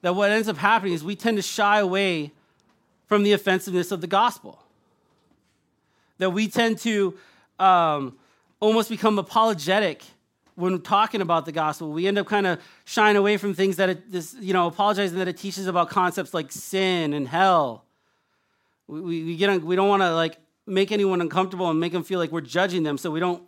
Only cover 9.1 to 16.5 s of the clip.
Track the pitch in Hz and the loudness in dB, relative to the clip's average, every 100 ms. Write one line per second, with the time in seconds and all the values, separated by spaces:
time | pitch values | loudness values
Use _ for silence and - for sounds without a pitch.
9.1 | 208 185 233 226 190 147 196 202 147 - | 2 0 2 2 0 0 0 0 -4 -16
10.1 | _ _ _ _ - 180 185 - 202 214 | _ _ _ _ -6 -2 -2 0 0 2
11.1 | 226 175 165 156 160 156 147 160 151 185 | -2 0 0 -2 -4 -2 -4 -8 -4 0
12.1 | 202 190 208 196 170 - _ - - 214 | 0 0 0 0 -2 -8 _ -8 2 4
13.1 | 208 202 208 202 170 196 175 190 185 185 | 6 2 0 -2 0 0 2 0 -2 -6
14.1 | 185 160 254 190 196 175 - 202 202 202 | -10 -10 -12 -2 0 0 0 0 2 -2
15.1 | 170 180 180 202 185 190 180 165 - 180 | -2 -6 -6 -10 -8 -4 0 0 0 0
16.1 | 175 180 175 139 | -2 -6 -6 -8